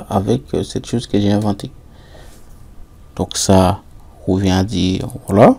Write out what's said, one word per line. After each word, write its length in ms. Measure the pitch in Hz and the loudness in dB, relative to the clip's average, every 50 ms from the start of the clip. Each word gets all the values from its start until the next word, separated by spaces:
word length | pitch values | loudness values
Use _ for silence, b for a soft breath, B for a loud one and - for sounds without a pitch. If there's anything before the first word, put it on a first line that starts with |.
| 110 - | 0 -2
avec, 460 | - 98 98 110 113 123 - - - | -4 -2 0 0 -2 -2 -2 -4 -6
euh, 80 | - 92 | -6 -4
cette 240 | - - 101 - - | -4 -8 -10 -8 -4
chose 180 | - 117 117 | -6 -6 -4
que 140 | - - 107 | -2 -2 0
j'ai 120 | 104 101 | 0 2
inventée. 380 | 104 101 104 104 98 - - - - - - b b b b b b b b b b b b b b - - - - - - - - - - - - | 0 0 0 -2 -4 -4 -8 -14 -16 -16 -20 b b b b b b b b b b b b b b -20 -20 -20 -20 -20 -20 -20 -20 -20 -20 -16 -8
Donc 220 | - 92 - - - | -8 -8 -6 -4 -4
ça 440 | - - 98 92 92 90 98 - - - - - - - - - - | 2 4 4 4 4 2 0 -2 -8 -20 -20 -20 -20 -20 -20 -12 -4
revient 260 | - 92 95 101 95 | -2 -2 0 2 2
à 120 | 92 92 92 | 2 0 0
dire, 440 | 110 117 90 90 92 92 95 - 123 - - - - | 0 -2 -2 -2 -2 -2 -4 -6 -8 -10 -12 -8 0
voilà. 280 | 98 101 123 196 262 | 4 6 6 6 6